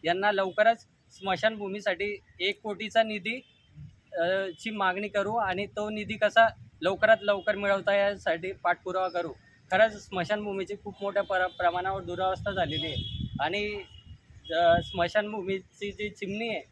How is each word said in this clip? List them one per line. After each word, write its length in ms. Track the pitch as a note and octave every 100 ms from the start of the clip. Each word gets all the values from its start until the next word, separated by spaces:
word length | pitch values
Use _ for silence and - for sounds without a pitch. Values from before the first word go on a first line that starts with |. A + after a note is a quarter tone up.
यांना 280 | D#3+ F3+ G3+
लवकरच 500 | G3+ F#3+ F#3 G#3+ A3+ - _ _ -
स्मशानभूमीसाठी 1000 | F#3+ F#3 G#3+ A3 G3+ G3 G3+ F3 G3+ G3+ _ -
एक 220 | F#3 G3+
कोटीचा 420 | A3 G3 A3 -
निधी, 380 | A3 G#3+ F#3+ B3 - _ _ - - - _
अ, 340 | F#3 E3+ F#3+ G3 E3
ची 100 | -
मागणी 380 | G#3+ F#3+ F#3 G#3
करू 280 | G3+ G3 A#3
आणि 300 | G3+ F#3 G3+
तो 240 | - G#3
निधी 240 | G#3+ G#3
कसा 340 | G#3+ G#3 A3+ A3+ - - -
लवकरात 360 | E3+ F#3+ G#3+ A3
लवकर 340 | G3+ G3+ F3+ G3
मिळवता 400 | G3+ G3 F#3 G3+
यासाठी 560 | G3+ G3 F#3 E3+ F#3
पाठपुरावा 560 | F3+ F3 F3 - F3+ F#3
करू. 220 | F3 E3 B2+ - _ _
खरंच 360 | F#3+ A3 G#3 -
स्मशानभूमीची 680 | F#3+ F3 G#3 G#3 G3 F3+ G3+
खूप 120 | G3+ F#3+
मोठ्या 220 | G3 G3
पर-, 240 | G3 F#3 F#3
प्रमाणावर 540 | - F3+ F3 F#3 F#3+
दुरावस्था 500 | F3 F3 F#3 F#3 -
झालेली 360 | F#3+ E3 D3+ D#3+
आहे 400 | C3+ - - - -
आणि, 420 | D3 G3 G#3 G#3 F#3 - - - _ - -
अ, 280 | D#3+ E3+ E3+
स्मशानभूमीची 1080 | E3 F#3 E3+ G#3 G#3 G#3+ F#3 F#3+ F#3 _ G3+
जी 180 | G3 G#3
चिमणी 400 | - G#3 G3+ A#3
आहे 100 | G3 -